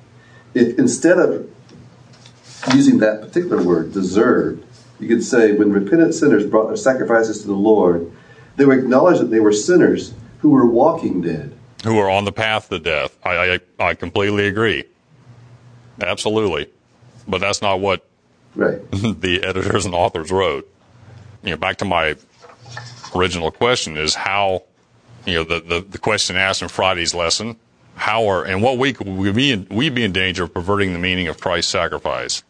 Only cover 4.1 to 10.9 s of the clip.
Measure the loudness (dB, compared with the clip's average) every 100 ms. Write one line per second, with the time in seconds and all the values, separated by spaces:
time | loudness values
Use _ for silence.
4.1 | 4 4 4 0 -6 -14 -20 -20 -10 0
5.1 | 0 2 4 4 4 2 2 2 4 4
6.1 | 2 4 4 4 0 0 0 0 0 2
7.1 | 2 0 -4 -6 0 2 4 4 0 -6
8.1 | -14 -20 -20 -8 2 4 4 4 4 4
9.1 | 4 2 2 4 2 4 4 4 2 -6
10.1 | -16 -20 0 4 6 4 4 2